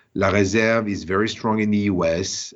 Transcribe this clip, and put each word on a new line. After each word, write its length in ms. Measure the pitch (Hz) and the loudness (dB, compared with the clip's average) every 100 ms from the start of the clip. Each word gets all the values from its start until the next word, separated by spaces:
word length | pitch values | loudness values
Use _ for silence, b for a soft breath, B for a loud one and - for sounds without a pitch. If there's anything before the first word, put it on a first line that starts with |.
| B | B
La 160 | - 98 | -2 0
Réserve 580 | 101 95 110 113 113 104 | 2 2 2 2 2 0
is 160 | 92 | -4
very 240 | 80 95 110 | -2 0 0
strong 320 | - 113 107 | -2 -2 0
in 100 | 104 | 2
the 80 | 104 | 2
U 260 | 101 90 | 2 0
S, 500 | 82 85 95 - - | 0 0 -4 -6 -10